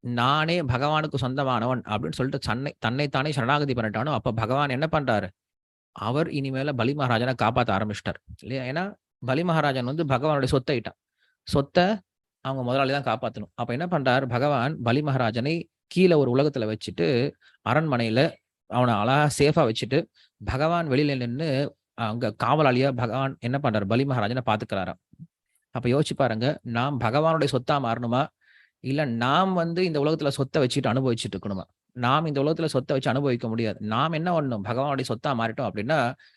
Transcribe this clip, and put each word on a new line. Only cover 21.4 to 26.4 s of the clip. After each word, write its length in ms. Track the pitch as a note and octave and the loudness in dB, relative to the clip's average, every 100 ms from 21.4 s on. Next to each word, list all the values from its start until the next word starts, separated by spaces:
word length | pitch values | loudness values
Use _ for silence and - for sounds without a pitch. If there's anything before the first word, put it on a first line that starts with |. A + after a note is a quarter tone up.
| D#3+ C3+ C#3+ - _ | -2 -2 -2 -8 _
அங்க 400 | - A2+ A#2 A#2 - | -6 -4 -2 -4 -2
காவலாளியா 480 | A#2 D3+ C#3+ B2 C3+ | 0 4 4 4 2
பகவான் 440 | A#2+ A#2+ B2 C3+ - | 0 -2 -2 -4 -4
என்ன 200 | A#2+ C3+ | -4 0
பண்றாரு? 220 | C#3 G#2+ | 0 0
பலி 200 | G2 A#2 | 0 0
மகாராஜனை 340 | C#3 B2 G#2 B2+ B2 | 2 0 -2 -2 0
பாத்துக்கிறாராம். 800 | G#2+ A2 G2 F2+ - _ _ - _ _ _ _ | -2 0 -4 -4 -10 _ _ -20 _ _ _ _
அப்ப 180 | B2+ A#2+ | -4 2
யோசிச்சு 260 | C3+ D#3 D3+ | 2 2 0
பாருங்க, 420 | B2+ A2 | 0 2